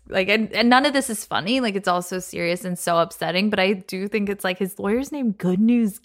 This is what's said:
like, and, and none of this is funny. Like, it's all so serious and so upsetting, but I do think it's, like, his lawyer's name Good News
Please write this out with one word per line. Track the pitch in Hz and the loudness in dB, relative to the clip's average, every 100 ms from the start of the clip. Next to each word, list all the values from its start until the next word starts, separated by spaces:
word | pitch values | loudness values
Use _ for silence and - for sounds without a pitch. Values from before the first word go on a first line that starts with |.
| - | -4
like, | 196 190 | 0 2
and, | 214 220 | 2 0
and | 202 240 | 2 4
none | 254 294 | 6 4
of | |
this | 277 269 | 2 0
is | 214 - | -4 -4
funny. | 107 165 262 | -4 0 0
Like, | 240 196 | 0 -2
it's | 190 | 0
all | 180 | 0
so | 175 185 | -2 -6
serious | 175 - 170 175 | -6 -4 -2 -2
and | 180 180 | -4 -4
so | - 170 | 0 2
upsetting, | 170 - 165 175 214 | 0 -2 -2 0 0
but | 208 | 2
I | 190 | 2
do | 202 - 185 202 | 0 -4 -8 -4
think | 220 202 | -2 -2
it's, | 196 | -2
like, | 185 180 | -4 -2
his | 190 - | -4 -4
lawyer's | 196 233 277 | -2 -2 -2
name | 294 240 | -4 -2
Good | 196 180 180 | 0 0 4
News | 226 240 220 - | 4 4 2 -2